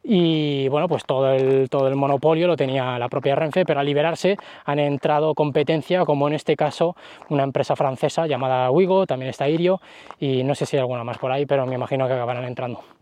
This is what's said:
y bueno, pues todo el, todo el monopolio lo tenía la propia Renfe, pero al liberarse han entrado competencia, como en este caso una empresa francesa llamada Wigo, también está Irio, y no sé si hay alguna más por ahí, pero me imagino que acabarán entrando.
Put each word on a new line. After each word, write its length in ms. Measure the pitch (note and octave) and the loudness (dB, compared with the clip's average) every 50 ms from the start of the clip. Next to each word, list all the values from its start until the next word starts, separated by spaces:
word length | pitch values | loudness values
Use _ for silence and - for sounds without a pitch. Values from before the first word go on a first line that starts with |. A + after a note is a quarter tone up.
y 680 | _ - A3+ F3+ E3+ E3 D#3+ D#3 D3+ D3 C#3+ C#3 C3+ C3 | _ 2 2 4 4 4 2 2 0 0 0 0 0 0
bueno, 180 | C3+ D3 E3 | 0 0 0
pues 180 | F3+ D#3 B2 - | 0 -2 -4 -2
todo 280 | - C#3+ C3 C3+ C3+ | -2 0 2 4 4
el, 360 | C3+ C3+ C3+ C3 C3+ C3+ C3+ C3 | 4 4 4 4 2 2 2 0
todo 200 | - C#3 C3+ C3+ | 0 0 2 2
el 80 | C3+ | 2
monopolio 500 | C#3 C#3 C#3 C#3+ C3+ - D#3 D#3+ D#3+ E3+ | 0 2 2 0 2 2 2 2 4 2
lo 100 | F3+ E3+ | 2 2
tenía 440 | C3+ C#3+ C3 C3+ C3+ B2+ B2+ B2 B2 | 2 0 0 0 -2 -2 -2 -4 -4
la 80 | A#2+ B2 | -4 -4
propia 260 | - C#3+ B2 D3 C#3 | -4 -2 0 0 2
Renfe, 320 | C#3 D#3+ D3+ C3 F#3+ F3+ | 2 0 0 0 0 0
pero 140 | E3 D#3 C#3 | 2 0 0
al 60 | C#3+ | 0
liberarse 500 | C#3+ C#3+ C#3+ D3+ E3 E3 - - F3+ G3+ F#3+ - - - - - | 0 2 2 2 0 -2 0 0 0 0 0 -4 -18 -20 -12 -6
han 140 | - C#3+ D3 | -2 0 0
entrado 560 | D3 C#3+ C#3+ C#3 - D#3+ D3+ D3 D3+ D#3 D3+ | 0 0 0 0 0 0 2 2 2 0 0
competencia, 680 | - D#3 D3 B2+ D#3 D3 C3+ D#3+ D#3+ C#3 - F3 F3+ F3 | 0 0 2 2 0 0 2 0 -2 0 0 0 0 2
como 240 | D3 D3 C#3+ C#3+ D3 | 2 2 0 2 0
en 60 | D3+ | -2
este 200 | D3+ - - D3+ | -2 0 -2 0
caso 400 | - D#3+ D3 - - E3 E3 F3+ - - - - - - - | 0 0 -2 0 0 -2 -2 -2 -6 -18 -20 -20 -20 -8 -2
una 120 | D#3 C#3+ | 0 0
empresa 320 | C#3 C#3 C3 - C#3+ - D3 | 0 0 0 -2 0 0 0
francesa 540 | - D3+ C3+ C3 - - C#3+ - - E3 D#3+ | 0 0 -2 0 -2 -2 -2 0 0 -2 -2
llamada 420 | C#3+ A#2+ C3+ C3 B2+ B2+ B2+ B2+ | -2 -2 0 0 0 0 2 2
Wigo, 360 | C3 E3 G3 F3 F#3 F#3+ F#3+ | 4 2 4 4 2 2 2
también 220 | - C#3 B2+ C3 C3 | 0 -2 -6 -4 -8
está 200 | A#2+ - C#3 C#3+ | -6 -2 -2 0
Irio, 320 | D#3 E3 E3+ F3 F#3+ F#3 - - - - - - - _ | 0 2 2 0 0 0 -4 -16 -20 -20 -20 -20 -10 _
y 240 | D3+ C#3 C3 B2+ B2+ | -4 -2 0 0 0
no 100 | C3+ C#3 | 0 -2
sé 120 | - D3 | -2 -2
si 100 | - - | -2 0
hay 40 | C#3+ | -2
alguna 220 | B2+ B2 B2+ A#2+ | -2 -2 -4 -6
más 160 | A#2 B2 A#2 - | -6 -8 -8 -6
por 140 | - C3 | -4 -4
ahí, 140 | C3 C#3 C#3+ | -2 -2 0
pero 200 | C3+ D3 C3+ C3 | 0 0 0 0
me 80 | B2+ C3 | -2 -4
imagino 320 | B2 B2+ A2 C3+ C3+ C3 | -4 -4 -4 -2 -2 0
que 60 | B2 | 0
acabarán 320 | C3 B2+ A#2+ A#2+ B2+ B2 B2+ | -2 -2 -2 -4 -4 -6 -6
entrando. 360 | B2 B2 - B2+ A#2+ A#2+ - - - - _ | -8 -8 -8 -8 -8 -8 -12 -14 -20 -20 _